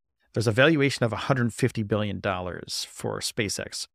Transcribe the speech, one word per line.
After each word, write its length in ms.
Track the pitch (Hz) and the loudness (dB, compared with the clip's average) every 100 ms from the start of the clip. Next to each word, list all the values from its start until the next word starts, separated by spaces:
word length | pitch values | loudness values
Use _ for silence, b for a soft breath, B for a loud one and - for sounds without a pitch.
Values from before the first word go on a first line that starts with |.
| _ _ _ | _ _ _
There's 160 | 123 113 | 0 2
a 40 | |
valuation 520 | 107 147 156 139 - | 6 6 6 2 2
of 80 | 117 | 0
a 40 | 101 | 0
hundred 380 | - 135 120 | 0 2 0
fifty 300 | - 123 - | 0 0 0
billion 340 | 104 104 104 95 | -2 0 -2 -4
dollars 680 | 101 92 90 82 - - - | -2 -2 -4 -8 -8 -8 -8
for 300 | - 110 101 | -8 -6 -4
SpaceX 680 | - - 101 - - - - | -4 -4 -4 -4 -8 -10 -12